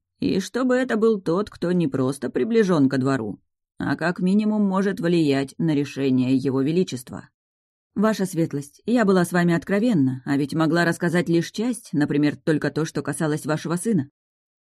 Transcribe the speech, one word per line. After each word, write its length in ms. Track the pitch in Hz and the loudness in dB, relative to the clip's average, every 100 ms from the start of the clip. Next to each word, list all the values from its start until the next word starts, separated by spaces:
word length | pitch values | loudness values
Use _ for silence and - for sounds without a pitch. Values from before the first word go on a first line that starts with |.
| _ _ | _ _
И 200 | - 190 | -2 -2
чтобы 360 | 185 233 254 247 | -4 -2 0 0
это 220 | 254 226 | 0 2
был 240 | 226 208 | 2 2
тот, 280 | 160 175 214 | 0 -2 -4
кто 220 | - 175 | -4 0
не 160 | 180 160 | 0 0
просто 420 | - 165 143 - | 0 -2 -2 -4
приближен 600 | 175 220 226 190 165 135 | -2 2 2 4 4 4
ко 80 | 135 | 2
двору, 420 | 131 135 104 - _ _ _ - | 0 -2 -4 -10 _ _ _ -8
а 180 | 180 - | -6 -2
как 240 | 160 175 | -2 0
минимум 440 | 180 208 214 214 | 0 2 2 0
может 360 | 202 185 196 190 | 0 0 -2 -2
влиять 560 | 170 175 147 135 135 - | 0 2 2 0 -2 -2
на 180 | 165 143 | 0 0
решение 600 | 143 135 139 127 127 131 | -2 -2 0 2 2 0
Его 260 | 135 135 | 0 -2
Величества». 680 | 135 175 180 127 - 95 - _ _ _ _ _ _ - | 0 0 -2 -6 -10 -16 -16 _ _ _ _ _ _ -2
«Ваша 300 | 214 208 185 | 0 0 -4
светлость, 560 | 165 160 143 139 _ - | -2 -4 -4 -10 _ -2
я 180 | 240 196 | 2 4
была 200 | 185 170 | 4 2
с 60 | |
вами 220 | 180 175 | 2 2
откровенна, 680 | 170 - 202 247 175 131 131 - | 2 0 0 2 2 2 0 -2
а 120 | 139 | -2
ведь 160 | 147 | 0
могла 320 | 160 156 170 170 | 0 2 2 2
рассказать 440 | 165 175 175 170 | 0 0 0 2
лишь 220 | 170 160 | 0 -2
часть, 380 | - 240 233 - | -4 -6 -6 -4
например, 440 | 147 147 147 147 127 | -2 0 2 0 0
только 340 | - 151 147 | -2 -2 -2
то, 140 | 147 160 | -2 -4
что 160 | 156 | -6
касалось 440 | 139 147 156 156 - | -6 -4 -2 -2 -4
вашего 300 | 151 156 175 | -4 -4 -4
сына. 340 | 226 185 - _ _ _ _ _ | 0 0 -2 _ _ _ _ _